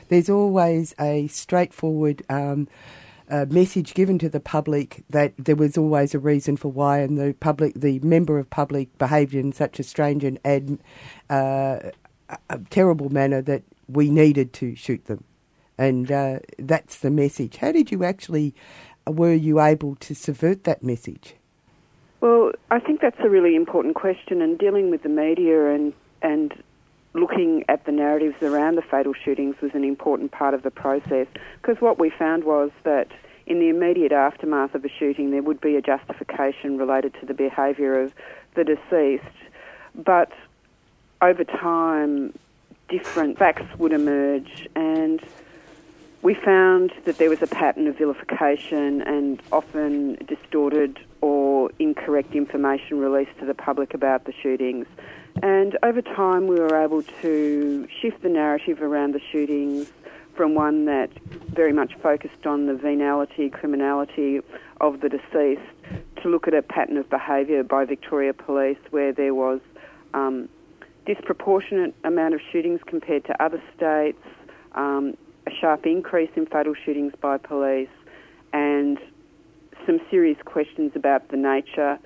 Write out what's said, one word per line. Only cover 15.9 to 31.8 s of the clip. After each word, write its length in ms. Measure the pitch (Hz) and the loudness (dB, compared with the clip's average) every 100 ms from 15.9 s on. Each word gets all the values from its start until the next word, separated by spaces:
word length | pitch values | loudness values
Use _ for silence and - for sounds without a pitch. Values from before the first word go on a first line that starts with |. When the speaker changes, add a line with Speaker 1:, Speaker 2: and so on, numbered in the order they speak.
| 127 127 | 0 0
Speaker 1:
uh, 280 | 139 135 131 - - | -2 -2 -4 -12 -8
that's 380 | 135 160 - - | -2 -2 -2 -6
the 100 | 139 | 0
message. 480 | 147 139 - 120 - | 2 0 -2 -8 -4
How 140 | - | 0
did 200 | 330 240 | 2 2
you 120 | 190 | 0
actually, 500 | 180 190 - 156 147 - - - - _ - | -2 -4 -4 -2 -2 -4 -18 -20 -20 _ -6
were 260 | 156 170 | 2 4
you 260 | 160 156 151 | 4 4 4
able 360 | 151 156 147 139 | 6 4 0 -8
to 180 | - | -12
subvert 500 | 135 - 135 165 196 175 | -10 -8 0 0 0 0
that 180 | - | -2
message? 520 | 123 117 - - - - _ _ _ _ _ _ _ _ | -2 -4 -6 -16 -18 -20 _ _ _ _ _ _ _ _
Speaker 2:
Well, 320 | 240 233 156 - - | 4 6 4 0 0
I 100 | 233 | 0
think 220 | 277 302 | 0 0
that's 180 | 269 - | 0 2
a 80 | 226 | 4
really 260 | 196 175 165 | 6 6 4
important 400 | 165 175 139 160 | 2 0 0 -2
question, 480 | 196 185 - 175 | -2 -4 -4 -2
and 160 | 160 170 | 0 0
dealing 320 | 196 202 190 | 2 2 2
with 100 | 160 | 0
the 80 | 151 | 0
media 640 | 151 156 165 165 160 147 | 0 0 2 4 4 4
and, 220 | 147 147 - _ _ | 2 -2 -6 _ _
and 320 | 160 151 147 - - _ _ _ _ | -2 0 -2 -6 -20 _ _ _ _
looking 520 | 165 175 - 165 160 - | -2 0 2 2 2 2
at 180 | 151 - | 0 0
the 60 | |
narratives 440 | 147 147 151 156 139 | 0 2 2 0 -2
around 320 | 151 147 151 165 | -2 0 0 0
the 80 | |
fatal 300 | - 139 139 | 0 0 -2
shootings 460 | 135 - 139 139 139 | -4 -4 -2 -2 -4
was 120 | 143 | -4
an 100 | 143 | -2
important 480 | 139 135 151 139 139 | -2 -2 -2 -2 -2
part 220 | - 139 | -2 -2
of 80 | 139 | 0
the 80 | 131 | -4
process, 560 | - 139 139 143 135 131 - - - | -6 -2 -2 -2 -2 -2 -8 -20 -6
'cause 140 | - | -2
what 180 | 226 | 2